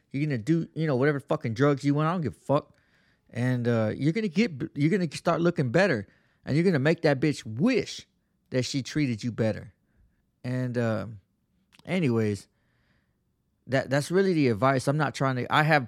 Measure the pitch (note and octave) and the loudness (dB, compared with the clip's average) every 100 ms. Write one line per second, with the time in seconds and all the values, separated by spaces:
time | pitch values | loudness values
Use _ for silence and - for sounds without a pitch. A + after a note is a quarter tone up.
0 | _ C3+ D3+ B2+ G#2+ E3 - D3 D#3+ B2 | _ -4 -2 -2 0 0 0 -4 -2 2
1 | D3 C#3+ - D#3 A#2+ A2 D3 C#3 C#3+ D3 | 2 0 -2 -4 -4 2 2 2 0 0
2 | D#3 F#3 B2+ - - C#3+ - _ _ _ | 0 -2 -6 -6 -2 -2 -2 _ _ _
3 | _ _ _ A#2 B2+ B2 A#2+ A#2 G#2+ G2 | _ _ _ -4 -2 0 0 2 0 -2
4 | C#3 A3 G#3+ D#3+ A#3 C3 - - D3+ G3 | -2 -2 -2 0 0 -2 -8 -2 0 2
5 | E3 - F3 D#3+ E3+ E3+ B2+ D#3+ G3 A#2 | -2 -2 -2 2 2 0 0 2 2 0
6 | F#2+ _ _ _ - C#3+ F#3 D3 D3 E3+ | -6 _ _ _ -2 0 2 2 2 2
7 | D#3 C3+ D#3 C3 A2+ A2 A#3 A#3 - - | 2 2 0 -2 -8 -2 0 0 -4 -10
8 | - _ _ _ _ B2+ A#2+ C#3 - D#3 | -18 _ _ _ _ -4 -4 -4 -4 -2
9 | C#3 G#2+ B2 A2 A2 F#2+ G2 - _ _ | -2 -2 -4 -2 -2 -2 -10 -20 _ _
10 | _ _ _ _ B2+ B2+ B2+ A#2+ A#2 G#2 | _ _ _ _ -6 -4 -4 -2 0 -2
11 | G#2 G#2+ _ _ _ _ _ _ - F#3 | -6 -12 _ _ _ _ _ _ -6 -2
12 | C#3+ A2+ G#2+ G2+ - _ _ _ _ _ | 2 2 0 -2 -8 _ _ _ _ _
13 | _ _ _ _ _ _ - B2+ - C#3 | _ _ _ _ _ _ -4 -2 0 -2
14 | C#3 F3+ G3 D#3+ C3 G2+ C3 C3+ - D3+ | 0 0 2 4 2 4 2 2 0 0
15 | C3+ - C3+ B2+ - D3 D#3 D3+ | -2 -2 -2 -2 0 2 4 2